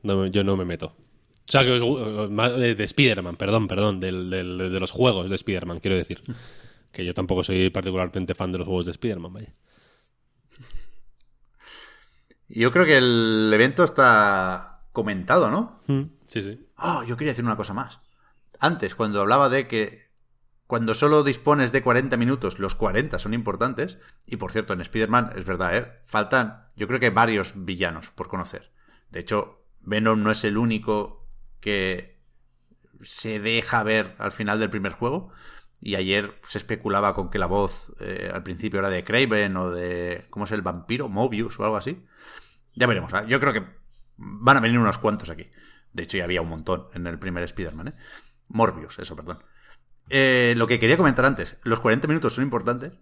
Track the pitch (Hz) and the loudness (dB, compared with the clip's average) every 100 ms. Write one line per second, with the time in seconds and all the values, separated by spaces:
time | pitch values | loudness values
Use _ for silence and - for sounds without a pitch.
0 | 104 98 95 101 98 95 90 85 80 _ | 0 0 2 2 2 0 -2 -6 -10 _
1 | _ _ _ _ - 139 127 123 117 139 | _ _ _ _ 0 4 4 4 2 0
2 | 107 107 104 104 120 123 120 110 104 - | -2 -4 -2 2 2 2 2 2 -2 4
3 | 135 98 87 85 98 113 101 92 104 95 | 4 4 -4 -4 0 2 2 2 0 0
4 | 92 92 90 92 90 90 92 92 92 - | -4 -4 -4 -4 -4 -4 -2 -2 -4 2
5 | 127 98 90 95 - 92 85 85 98 92 | 2 4 -2 -4 -4 -6 -6 -6 0 0
6 | 80 85 - - - - - _ _ - | -2 -10 -12 -14 -14 -20 -20 _ _ -10
7 | 90 87 92 92 87 92 92 98 95 92 | -8 -4 -2 0 0 2 2 0 -4 -2
8 | 90 95 90 90 92 90 87 92 87 80 | -2 -4 -6 -4 -4 -4 -2 -2 -2 -4
9 | 120 92 82 95 107 _ _ _ _ _ | -6 -6 -10 -14 -18 _ _ _ _ _
10 | _ _ _ _ _ - - - - - | _ _ _ _ _ -20 -8 -8 -8 -14
11 | - _ _ _ _ _ - - - - | -20 _ _ _ _ _ -20 -20 -20 -20
12 | _ _ _ _ _ 110 120 143 175 143 | _ _ _ _ _ 2 4 6 8 8
13 | 127 117 113 110 110 107 127 139 170 - | 8 4 4 4 4 6 4 6 2 6
14 | 127 110 104 98 92 90 - - - - | 8 8 6 4 0 -4 -10 -20 -10 -4
15 | 107 98 90 165 127 156 233 - - 139 | -4 -4 2 4 4 0 -4 -10 -2 -2
16 | 151 _ _ 113 98 120 - - 175 160 | -2 _ _ -8 -8 -12 -18 -6 -4 -2
17 | 117 120 151 120 120 107 104 101 127 - | -4 -4 -4 -2 -2 -2 -4 -6 -8 -14
18 | _ _ _ _ _ - 151 170 98 - | _ _ _ _ _ -2 0 0 -4 -2
19 | 110 101 98 131 139 131 120 117 104 - | -2 2 4 6 4 2 0 -2 -4 -8
20 | _ _ _ _ _ _ _ 120 113 110 | _ _ _ _ _ _ _ -2 0 2
21 | 147 151 139 123 - 147 127 131 127 120 | 4 4 4 0 2 2 4 2 4 2
22 | 127 123 117 135 104 92 98 - 104 98 | 2 0 2 0 -2 -4 -4 0 0 0
23 | 151 - 104 117 104 95 120 110 165 - | -2 -4 -4 -4 -4 -2 -4 -2 -6 -8
24 | - _ - 107 95 107 90 92 85 110 | -20 _ -12 -8 -6 -6 -4 -6 -4 -2
25 | 110 120 113 - 92 87 90 95 - - | 2 2 0 -6 -6 -2 0 -2 -4 -16
26 | - 113 104 135 110 - - - 104 127 | -6 -4 0 0 0 -6 -20 -10 -4 0
27 | 120 101 117 107 92 98 90 90 90 80 | 2 4 4 2 -2 -8 -10 -2 -2 -4
28 | - - - 92 87 - - _ _ _ | -14 -12 -8 -8 -8 -12 -18 _ _ _
29 | _ - - 107 - - _ - - 104 | _ -12 -2 -2 -2 -10 _ -20 -4 0
30 | 110 110 107 107 110 104 117 110 - 107 | 2 2 2 2 0 0 0 -2 -2 -4
31 | 104 - - - - - - 101 95 90 | -4 -12 -16 -18 -20 -10 -4 -2 -2 -4
32 | 92 _ _ _ _ _ _ _ _ _ | -10 _ _ _ _ _ _ _ _ _
33 | - - 113 107 104 117 - 120 107 110 | -12 -8 -6 -4 0 0 0 0 2 2
34 | 92 - 101 - 107 107 107 107 95 - | 0 -6 -8 -6 -2 0 -2 -4 -6 -4
35 | 117 156 185 - - - - - - 95 | -4 -4 -8 -20 -20 -20 -20 -14 -6 -4
36 | 95 98 101 - - 104 - 110 104 98 | 0 0 0 -10 -10 -10 -6 -6 0 2
37 | 101 98 90 104 87 98 98 - - - | 2 0 -4 -2 0 0 0 -4 -16 -14
38 | 101 95 92 92 - 90 107 98 98 90 | -10 -8 -8 -8 -10 -8 -4 -2 -2 -2
39 | 85 113 131 107 101 92 90 87 90 87 | -2 0 2 2 0 0 -4 -4 -4 -4
40 | 87 87 - - 101 107 92 87 82 120 | -6 -8 -10 -10 -6 -4 -4 -8 -6 -6
41 | 135 98 127 107 113 - 107 107 131 160 | -4 -2 -2 -2 -6 -4 -2 -2 -6 -10
42 | _ _ - - - _ _ - 123 104 | _ _ -20 -20 -20 _ _ 0 2 2
43 | 82 92 110 131 143 190 92 - - - | 0 -4 0 2 2 0 -6 -18 -20 -20
44 | - - 98 101 120 135 113 120 110 95 | -20 -20 -16 -2 4 6 6 4 4 2
45 | 107 104 85 80 - - - - _ - | 0 -2 -8 -14 -16 -20 -20 -20 _ -12
46 | 85 98 87 90 82 80 78 90 - 90 | -6 -6 -2 -2 -4 -8 -4 -6 -6 -10
47 | 87 82 95 87 85 - 85 76 95 - | -10 -8 -8 -6 -8 -8 -10 -8 -12 -14
48 | - - - _ _ 110 113 82 73 - | -20 -20 -20 _ _ 0 0 0 -14 -14
49 | - 78 78 87 - - _ - _ - | -14 -14 -14 -14 -16 -20 _ -20 _ -20
50 | - 135 135 127 120 117 117 120 113 160 | -2 2 4 6 4 4 2 4 4 4
51 | 165 127 110 - 85 - - 113 120 117 | 4 4 2 2 -8 -8 -2 0 2 2
52 | 151 156 127 120 135 120 95 123 143 - | 2 0 0 -2 -2 -2 -2 -4 -6 -16